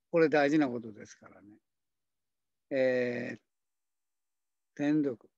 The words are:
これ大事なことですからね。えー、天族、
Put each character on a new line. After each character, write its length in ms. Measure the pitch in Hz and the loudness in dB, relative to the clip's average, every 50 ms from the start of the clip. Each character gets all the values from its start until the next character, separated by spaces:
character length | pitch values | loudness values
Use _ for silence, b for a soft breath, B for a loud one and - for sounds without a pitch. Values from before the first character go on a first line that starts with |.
| _ _ | _ _
こ 80 | - 170 | 2 2
れ 100 | 160 147 | 4 4
大 200 | 147 151 143 139 | 4 4 4 4
事 80 | 151 160 | 2 2
な 100 | 147 127 | 2 0
こ 100 | 120 120 | -2 -8
と 120 | 117 113 | -10 -12
で 140 | 101 113 113 | -16 -18 -20
す 100 | 104 - | -20 -20
か 140 | _ - - | _ -20 -20
ら 120 | - 92 | -20 -20
ね。 160 | 95 104 104 - _ _ _ _ _ _ _ _ _ _ _ _ _ _ _ _ _ _ _ _ _ - | -20 -20 -20 -20 _ _ _ _ _ _ _ _ _ _ _ _ _ _ _ _ _ _ _ _ _ -6
え 720 | 143 135 131 127 127 127 123 123 123 120 120 123 120 - | -2 0 0 0 0 0 -2 -4 -6 -8 -8 -10 -12 -14
ー、 20 | _ _ _ _ _ _ _ _ _ _ _ _ _ _ _ _ _ _ _ _ _ _ _ _ _ _ - | _ _ _ _ _ _ _ _ _ _ _ _ _ _ _ _ _ _ _ _ _ _ _ _ _ _ -10
天 260 | - 143 147 151 156 143 | -6 -2 0 0 0 0
族、 260 | 139 120 - _ _ _ | -2 -4 -8 _ _ _